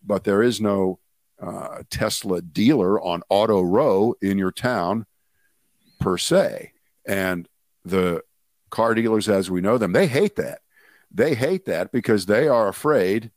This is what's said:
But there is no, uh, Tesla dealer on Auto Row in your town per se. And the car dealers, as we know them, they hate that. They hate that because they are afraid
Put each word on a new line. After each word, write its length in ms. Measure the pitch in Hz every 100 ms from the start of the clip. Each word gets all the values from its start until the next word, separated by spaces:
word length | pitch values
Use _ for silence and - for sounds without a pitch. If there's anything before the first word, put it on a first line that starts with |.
But 200 | 101 101
there 180 | 104 98
is 180 | 120 107
no, 380 | 107 98 95 90 _ _ _ _
uh, 420 | - - - - -
Tesla 500 | - 110 - - 90
dealer 580 | 85 80 110 147 92 104
on 220 | 90 85 -
Auto 320 | 101 110 101
Row 520 | 90 101 147 98 110 -
in 160 | 98 98
your 140 | 92
town 540 | - 123 117 87 107 113 _ _ _ _ _ _ _ _ _
per 160 | 98 87
se. 540 | - 170 175 - - _ _ _ -
And 420 | 98 92 90 85 _ _ _
the 380 | 92 95 90 82 - _ _ _ _
car 240 | - 113
dealers, 340 | 113 113 110 104
as 220 | 98 92
we 100 | 90
know 180 | 92 123
them, 140 | 101
they 140 | 104 185
hate 300 | 127 202 -
that. 240 | - - _ _ _ _ _
They 240 | - 135
hate 300 | 127 135 185 -
that 260 | 82 95
because 340 | 123 - 110 92
they 220 | 107 151
are 200 | 120 104
afraid 600 | 95 147 147 92 107 117